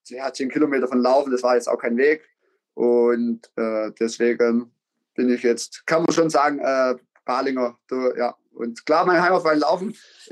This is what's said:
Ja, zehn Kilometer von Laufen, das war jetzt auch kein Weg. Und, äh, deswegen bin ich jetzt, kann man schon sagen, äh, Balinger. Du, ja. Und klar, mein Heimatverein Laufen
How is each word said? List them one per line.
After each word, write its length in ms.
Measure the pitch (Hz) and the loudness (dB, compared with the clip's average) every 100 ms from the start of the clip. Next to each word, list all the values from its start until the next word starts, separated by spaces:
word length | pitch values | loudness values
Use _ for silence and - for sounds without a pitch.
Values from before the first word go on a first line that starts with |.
| - | -18
Ja, 280 | 123 135 | -10 -8
zehn 160 | - 131 | -6 -4
Kilometer 380 | 147 147 135 123 | 0 0 2 0
von 120 | 127 | 2
Laufen, 300 | 123 135 139 | 4 2 2
das 140 | 123 | 0
war 100 | 123 | 2
jetzt 160 | 123 - | 2 0
auch 80 | 120 | -4
kein 200 | 123 117 | -2 0
Weg. 300 | 143 156 _ _ _ _ _ | 2 0 _ _ _ _ _
Und, 680 | - 120 120 120 120 120 117 - - | -2 2 4 2 2 -2 -4 -8 -6
äh, 340 | 110 110 107 - | -4 -4 -6 -4
deswegen 720 | 113 - 117 117 120 117 120 _ _ _ _ | -6 0 0 2 2 2 -2 _ _ _ _
bin 160 | - 127 | -4 -2
ich 140 | 120 | 0
jetzt, 420 | 120 117 - - - | 0 -2 -4 -12 -2
kann 160 | 165 | 0
man 140 | 170 165 | 0 2
schon 160 | 160 | 2
sagen, 260 | 151 147 143 | 2 0 0
äh, 380 | 135 131 127 123 _ _ - | -2 0 0 -2 _ _ -6
Balinger. 520 | 127 139 131 120 117 - | -4 -2 -2 -4 -6 -10
Du, 240 | 131 127 123 | -2 -2 -2
ja. 180 | 120 - _ | -4 -6 _
Und 340 | - 120 117 - | -10 -10 -10 0
klar, 180 | 156 185 | 2 2
mein 160 | 170 | 2
Heimatverein 380 | 170 185 160 151 | 2 2 2 0
Laufen 360 | 147 175 202 - - - - | 2 -2 -4 -10 -20 -20 -8